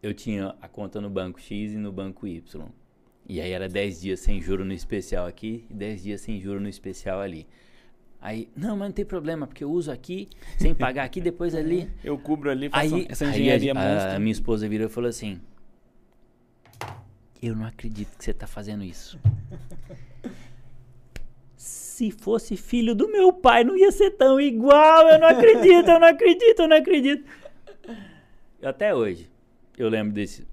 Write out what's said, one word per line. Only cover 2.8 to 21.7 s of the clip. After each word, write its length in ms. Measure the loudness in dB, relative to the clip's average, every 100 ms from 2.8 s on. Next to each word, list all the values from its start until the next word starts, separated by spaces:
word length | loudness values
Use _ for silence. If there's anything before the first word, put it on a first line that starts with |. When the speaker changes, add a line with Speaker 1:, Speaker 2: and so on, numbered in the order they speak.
| _ _ _ _ _
Speaker 1:
E 140 | -10
aí 100 | -8
era 160 | -10 -8
dez 320 | -6 -6 -8
dias 220 | -10 -4
sem 200 | -2 -2
juro 220 | -4 -6
no 80 | -6
especial 540 | -10 -8 -10 -8 -8 -8
aqui 380 | -10 -14 -14 -16
e 40 |
dez 280 | -14 -12 -12
dias 200 | -12 -12
sem 180 | -10 -12
juro 220 | -10 -10
no 80 | -10
especial 500 | -12 -16 -14 -10 -8
ali. 260 | -10 -14 -20 _ _ _ _ _ _ -20
Aí, 300 | -14 -14 -14 -12
"Não, 180 | -10 -8
mas 120 | -8
não 40 |
tem 120 | -8 -8
problema, 400 | -8 -8 -10 -12
porque 180 | -12
eu 60 | -8
uso 220 | -6 -8
aqui, 360 | -12 -12 -14 -14 -18 -10 2
sem 160 | 4
pagar 300 | 4 0 -4
aqui, 180 | -8 -4
depois 320 | -6 -4 -6
ali." 340 | -4 -2 -4 -4 -12
Speaker 2:
Eu 140 | -8 -8
cubro 320 | -4 -4 -4
ali, 180 | -6 -4
faço 280 | -2 -2 -4
Speaker 1:
Aí, 100 | -6
Speaker 2:
essa 180 | -6 -4
Speaker 1:
aí 40 |
Speaker 2:
engenharia 420 | 0 0 0 0
Speaker 1:
a, 20 | -2
Speaker 2:
monstra. 400 | -2 -2 -4 -4
Speaker 1:
a 40 |
minha 120 | -4
esposa 360 | -4 -2 -4 -4
virou 200 | -4 -6
e 20 |
falou 180 | -6 -8
assim, 320 | -8 -14 -14 -18 -20 -20 _ _ _ _ _ _ _ _ _ _ _ -18 -18 -20 _ _ _
"Eu 160 | -8 -8
não 80 |
acredito 540 | -10 -10 -10 -10 -12 -10
que 60 | -8
você 80 |
tá 140 | -6 -8
fazendo 360 | -14 -12 -12
isso." 360 | -12 -14 -20 -4 -2 -2 -12
<laughs> 760 | -16 -16 -16 -16 -18 -20 -18 -18 -18 -20 -20 -20 -20 -20 -20 _ -14 -14 -16 _ _
Se 560 | -20